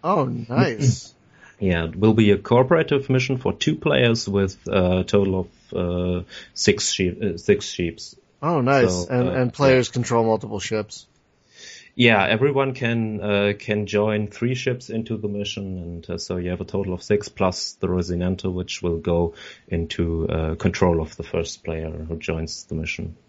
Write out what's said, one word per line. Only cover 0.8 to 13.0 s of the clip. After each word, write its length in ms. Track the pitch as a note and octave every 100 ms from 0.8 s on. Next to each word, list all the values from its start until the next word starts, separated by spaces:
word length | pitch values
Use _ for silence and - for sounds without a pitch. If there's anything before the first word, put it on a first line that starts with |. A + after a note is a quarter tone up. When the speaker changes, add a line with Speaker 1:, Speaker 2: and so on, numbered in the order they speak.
| C#3 G2+ - _
Speaker 2:
<clears throat> 40 | _ _ - _
Yeah, 260 | G2 E2+ E2
it 100 | E2
will 180 | G#2+
be 180 | A2 G#2+
a 60 | G2+
cooperative 720 | - B2 C3 E3 D#3+ C#3+ -
mission 280 | C3 B2+ C3
for 160 | F#2+
two 220 | F2+ - D3+
players 520 | D#3+ C#3 A#2+ A2+ -
with, 300 | G2 G2 - -
uh, 300 | G2 F2+ F#2
a 60 | F#2
total 420 | G2+ G2 F#2 F2+
of, 260 | _ _
uh, 500 | F2+ F2+ F2 F2+ F2+ F2 - -
six 380 | - - G2+ -
sheep, 300 | - F#2 F2
uh, 140 | G#2 E2+
six 280 | - G2+ -
sheeps. 500 | - E2+ D#2+ - - _ _
Speaker 1:
Oh, 180 | D3 E3+
nice. 320 | B2 C#3 A#2 F2+ F2
Speaker 2:
So, 20 |
Speaker 1:
And, 200 | B2 B2
Speaker 2:
uh, 20 |
Speaker 1:
and 220 | - B2
players 340 | A#2 C#3 C3 A#2+
Speaker 2:
yeah. 60 |
Speaker 1:
control 320 | B2 A#2+ A#2 A2+
multiple 340 | A2 - G#2
ships. 460 | - A2 G#2+ - - _ _ _ _ - - - - -
Speaker 2:
Yeah, 300 | A#2+ A2 G2
everyone 480 | A2 C#3 C3+ C3+
can, 480 | B2+ A#2 A#2